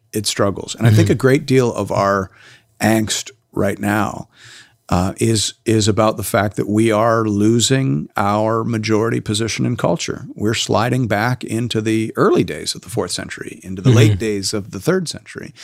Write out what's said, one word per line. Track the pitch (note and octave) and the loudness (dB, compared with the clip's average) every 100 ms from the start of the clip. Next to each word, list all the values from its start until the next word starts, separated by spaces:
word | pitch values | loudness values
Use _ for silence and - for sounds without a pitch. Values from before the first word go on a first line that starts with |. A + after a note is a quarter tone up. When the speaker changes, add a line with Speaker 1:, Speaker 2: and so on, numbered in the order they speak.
| _ | _
Speaker 1:
it | A2 G#2 | -6 -4
struggles. | - G2+ F2+ - - | 0 0 -2 -10 0
And | A#2 | 4
I | |
think | G#2+ G2 | 6 4
Speaker 2:
Mm-hmm. | |
Speaker 1:
a | D3 | 4
great | C3 C#3 C#3+ | 4 2 4
deal | C3 A#2+ | 2 2
of | G2+ G2 | -2 -2
our | F#2+ G2 G2 F#2 _ - - _ _ | 2 2 2 -2 _ -20 -20 _ _
angst | G#2+ A2 A2 - - - _ | 0 2 0 -6 -8 -18 _
right | - G2+ G2+ | -4 -2 -2
now, | G#2 G#2 G2+ - - _ - - - _ - | -2 0 -2 -6 -14 _ -20 -20 -20 _ -2
uh, | F2+ F#2 - | 0 0 0
is, | A2+ A2 - - - | 0 0 -2 -4 0
is | A2 G#2 | 2 2
about | G#2 A2 A#2 | 2 2 0
the | |
fact | G2 A2 G#2 - | -2 0 0 -2
that | G2 | 0
we | G#2 A2+ | 2 2
are | G#2+ A#2 A2+ A2 | 2 2 2 2
losing | G2+ G#2 A#2+ A2 C3+ C3+ C#3+ - - | 2 4 4 2 0 0 -2 -4 -2
our | G2+ G#2 A2 A2+ | 0 0 0 -2
majority | A2+ A2+ A2 G#2+ A2+ B2 | -2 -4 0 0 2 -2
position | - G#2 A2+ - B2 | -4 -4 -4 -2 -2
in | A#2 | 0
culture. | - E3+ - - - | 0 -2 -4 -8 -10
We're | - G#2 A2+ | -4 -2 -2
sliding | - G#2 A#2+ B2+ A#2 | 0 0 2 0 0
back | G#2 A#2 B2+ | 0 0 -2
into | - A2 A#2+ A2+ | -4 -4 -2 -2
the | A2 A2 A2 A2+ | 0 -2 -2 0
early | F3 F4+ | 2 2
days | F2 D#2 E2+ | 0 -4 -8
of | - | -10
the | - | -8
fourth | G#2 F#2 | -6 -4
century, | - G2 - - - | -6 -10 -12 -14 -14
into | F#2 F#2 | -12 -2
the | A2 | 2
Speaker 2:
Mm-hmm. | A2+ | 6
Speaker 1:
late | A2 G2 | 6 4
days | A2+ G2+ F#2+ | 0 -2 -2
of | G#2+ G#2 | -6 -6
the | G2 | -6
third | D3+ F#3 E3 | -2 -2 -2
century. | - - - - - | -10 -14 -16 -16 -18